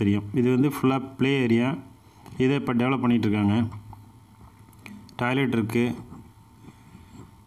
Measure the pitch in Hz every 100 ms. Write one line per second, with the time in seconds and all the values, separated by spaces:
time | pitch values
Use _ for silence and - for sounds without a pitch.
0 | 101 101 104 117 123 127 143 139 131 135
1 | 135 - 127 139 120 117 123 156 - -
2 | - - - - 131 139 143 120 127 131
3 | 120 117 104 104 104 110 110 - - -
4 | - - - - - - - - - -
5 | - - 120 127 135 117 107 120 120 -
6 | - - - - - - - - - -
7 | - - - -